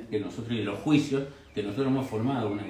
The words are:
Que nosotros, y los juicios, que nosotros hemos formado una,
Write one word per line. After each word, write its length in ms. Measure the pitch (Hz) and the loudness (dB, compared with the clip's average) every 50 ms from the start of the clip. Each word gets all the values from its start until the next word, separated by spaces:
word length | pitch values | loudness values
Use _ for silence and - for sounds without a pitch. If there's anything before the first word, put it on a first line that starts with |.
| - - | -4 -2
Que 80 | 110 104 | -2 -2
nosotros, 320 | 98 90 - - 110 113 | -2 -2 -6 -8 -6 -4
y 120 | 120 110 101 | -2 -2 -2
los 160 | 101 101 - | -2 -2 -2
juicios, 440 | - 151 147 - - - 135 135 135 - - - - - - | 2 4 6 6 6 4 0 -2 -2 -2 -8 -14 -16 -10 -4
que 100 | - 101 | -4 -4
nosotros 240 | 104 101 135 135 131 | -2 0 0 2 2
hemos 220 | 131 135 110 - | 2 2 0 0
formado 400 | 110 107 113 135 139 123 110 101 | -2 0 0 2 0 2 0 0
una, 160 | 101 104 101 98 | 0 -2 -4 -6